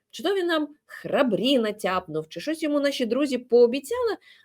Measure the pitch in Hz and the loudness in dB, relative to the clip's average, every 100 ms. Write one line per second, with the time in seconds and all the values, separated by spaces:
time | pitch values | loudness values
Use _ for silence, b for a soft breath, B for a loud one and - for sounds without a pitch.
0 | _ - 311 392 349 320 294 - _ - | _ -6 -2 -2 0 -2 -2 -8 _ -14
1 | - 220 254 180 240 269 220 208 180 185 | -2 0 2 2 2 2 2 -2 -2 -2
2 | 180 156 156 170 277 311 302 294 277 277 | -4 -8 -8 -8 -6 -4 -2 0 -2 -2
3 | 233 240 294 247 - 240 240 269 269 480 | -2 0 -2 -2 2 6 6 4 -4 -4
4 | 466 349 b b | -2 -4 b b